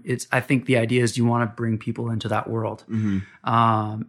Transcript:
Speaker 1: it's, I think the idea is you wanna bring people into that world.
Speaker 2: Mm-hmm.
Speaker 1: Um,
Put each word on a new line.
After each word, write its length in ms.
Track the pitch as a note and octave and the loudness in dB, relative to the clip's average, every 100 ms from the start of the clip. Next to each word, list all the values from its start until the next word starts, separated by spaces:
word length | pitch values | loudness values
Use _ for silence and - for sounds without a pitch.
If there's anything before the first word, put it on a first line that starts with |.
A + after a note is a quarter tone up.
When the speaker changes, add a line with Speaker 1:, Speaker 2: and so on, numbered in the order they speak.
Speaker 1:
it's, 240 | - B2 - | -4 -6 -2
I 100 | C3 | -2
think 240 | - C3+ A#2 | 0 0 2
the 100 | B2 | 2
idea 240 | A2+ B2 | 2 2
is 160 | A2+ A#2+ | 2 2
you 80 | A#2 | 2
wanna 220 | A#2 A#2 | 2 -2
bring 320 | - A#2 A2 | -2 -2 -2
people 320 | - A#2 A#2 | -4 -6 -4
into 160 | A2+ G#2 | -4 -2
that 200 | G#2+ - | -4 -2
world. 360 | A2+ A2 A2 - | -4 -4 -6 -6
Speaker 2:
Mm-hmm. 320 | A2 G#2+ G2 G2 - - | -2 0 -2 -4 -8 0
Speaker 1:
Um, 580 | A#2 A2+ A2 G#2+ G#2+ | 4 4 4 0 -4